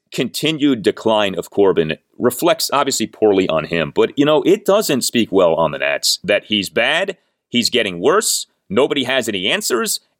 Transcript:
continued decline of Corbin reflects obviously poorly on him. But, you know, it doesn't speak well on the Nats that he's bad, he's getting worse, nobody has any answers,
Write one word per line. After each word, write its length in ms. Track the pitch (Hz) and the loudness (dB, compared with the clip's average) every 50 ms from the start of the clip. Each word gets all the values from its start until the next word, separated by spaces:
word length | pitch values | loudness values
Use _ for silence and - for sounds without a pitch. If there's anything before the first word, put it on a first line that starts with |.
| _ _ | _ _
continued 720 | - - 135 - - - - 151 160 143 139 143 131 113 | -6 -6 -6 -4 -4 -4 -2 -2 -2 0 0 0 0 2
decline 540 | 87 104 - - - 110 110 107 104 98 92 | 0 -2 -2 0 0 0 2 2 2 0 -2
of 140 | 82 85 - | -6 -8 -6
Corbin 460 | - 101 101 95 82 87 80 78 76 - _ _ _ - | 0 2 4 4 4 2 0 -2 -4 -8 _ _ _ -2
reflects 520 | 101 120 - - 156 175 160 - - - | -2 -2 0 0 0 0 0 0 -2 -2
obviously 340 | - 139 143 135 127 - 110 | 0 0 0 0 -2 -4 -4
poorly 420 | 92 - - 107 107 98 95 92 87 | -6 -2 2 2 4 4 4 2 2
on 160 | 80 80 78 | 0 -2 -2
him. 280 | - 85 85 80 73 - | -2 -2 -2 -2 -2 0
But, 240 | 95 113 - - - | 0 0 0 0 0
you 60 | 143 | 2
know, 180 | 147 156 147 | 2 2 2
it 220 | - 156 190 214 - | 4 2 0 2 2
doesn't 380 | - 196 220 202 - 147 120 | 0 0 0 2 0 -2 -2
speak 280 | - - - 120 104 - | -2 -2 -2 -2 -2 2
well 240 | 92 95 90 82 80 | 2 4 4 4 4
on 160 | 78 82 76 | 2 0 -2
the 80 | 71 67 | -2 -2
Nats 400 | 69 71 71 69 - - - - - | -2 -2 -2 -2 -2 -4 -4 -2 0
that 200 | 90 101 98 - | 0 0 0 0
he's 260 | - 107 104 92 - | -2 -2 -2 -2 -2
bad, 460 | - 113 117 131 151 170 196 196 190 - _ _ _ _ _ _ | -2 -2 0 0 0 -2 -2 -4 -8 -12 _ _ _ _ _ _
he's 200 | - 123 107 - | -2 -2 -2 0
getting 320 | - 120 110 98 87 85 | 0 0 0 0 -4 -2
worse, 460 | 92 135 175 214 220 - - - - - _ _ _ _ | 0 2 2 2 0 -2 -4 -4 -6 -10 _ _ _ _
nobody 360 | 95 117 143 160 - - 123 | 0 0 0 0 0 -4 -2
has 240 | 120 135 135 120 113 | 0 -2 -2 -2 -2
any 200 | 101 95 90 110 | -4 -4 -2 -2
answers, 500 | 156 196 208 - - 226 113 208 - - - _ _ | -2 -2 -2 -2 -2 -2 -2 -4 -6 -8 -8 _ _